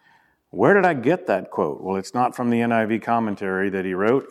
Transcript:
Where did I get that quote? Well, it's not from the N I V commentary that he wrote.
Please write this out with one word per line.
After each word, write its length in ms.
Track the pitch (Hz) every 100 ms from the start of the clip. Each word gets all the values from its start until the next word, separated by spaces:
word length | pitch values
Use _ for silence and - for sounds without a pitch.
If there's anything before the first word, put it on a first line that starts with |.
| _ _ _ _ _
Where 220 | 87 127
did 120 | 202 180
I 80 |
get 340 | 147 117 180 160
that 240 | 95 92
quote? 300 | - 85 69
Well, 160 | 92 95
it's 160 | 95
not 200 | 127 123
from 160 | - 120
the 120 | 117
N 100 | 117
I 140 | 113 110
V 120 | 110
commentary 720 | 120 117 110 95 98 95 98
that 120 | 95
he 100 | 92
wrote. 320 | 92 104 135 -